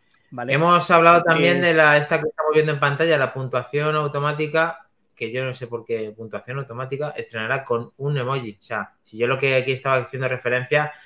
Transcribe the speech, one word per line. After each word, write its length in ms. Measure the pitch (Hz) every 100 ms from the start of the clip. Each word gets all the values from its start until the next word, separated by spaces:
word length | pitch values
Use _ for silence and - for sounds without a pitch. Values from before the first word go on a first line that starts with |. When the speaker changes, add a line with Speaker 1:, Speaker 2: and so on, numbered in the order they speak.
| _ _ _
Speaker 1:
Vale. 220 | 127 120
Speaker 2:
Hemos 360 | 135 170 175 -
hablado 320 | 170 170 170
también 340 | 170 160 170 175
Speaker 1:
Eh, 100 | 175
Speaker 2:
de 60 |
la, 240 | 160 151 147
esta 220 | 147 160
que 80 | 156
estamos 220 | - 156
viendo 180 | 151 156
en 80 | 143
pantalla, 380 | 143 139 165 151
la 160 | 127
puntuación 640 | 135 131 127 117 147 151 151
automática, 920 | 147 143 147 147 151 160 165 - _ _ _
que 180 | - 113
yo 140 | 123 131
no 80 |
sé 140 | 123 120
por 180 | 113 110
qué 260 | 113 107 104
puntuación 400 | 110 104 - 135
automática, 540 | 127 117 131 135 147
estrenará 520 | - 117 113 110 131
con 280 | 131 117 120 -
un 200 | 139 143
emoji. 400 | 123 139 117 101
O 40 |
sea, 300 | - 110 98 _
si 140 | _ 110
yo 100 | 120
lo 100 | 135
que 160 | 135 131
aquí 160 | 127
estaba 260 | 127 139 131
haciendo 300 | 120 131 131
referencia 680 | 123 123 123 127 151 151 -